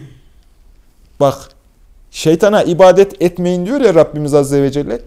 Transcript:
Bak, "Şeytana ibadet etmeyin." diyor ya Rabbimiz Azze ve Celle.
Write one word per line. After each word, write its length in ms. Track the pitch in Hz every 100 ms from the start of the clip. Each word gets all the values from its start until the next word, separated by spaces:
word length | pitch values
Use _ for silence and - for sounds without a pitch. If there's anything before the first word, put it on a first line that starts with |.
| 135 - _ _ _ _ _ _ _ _ _ -
Bak, 280 | 139 135 - _ _ _ _ _ _
"Şeytana 520 | - 156 165 202 208
ibadet 600 | 156 170 185 180 196 -
etmeyin." 440 | 175 175 180 180 180
diyor 140 | 285
ya 140 | 226
Rabbimiz 400 | 160 151 151 147
Azze 280 | 143 135 139
ve 100 | 139
Celle. 300 | 143 127 117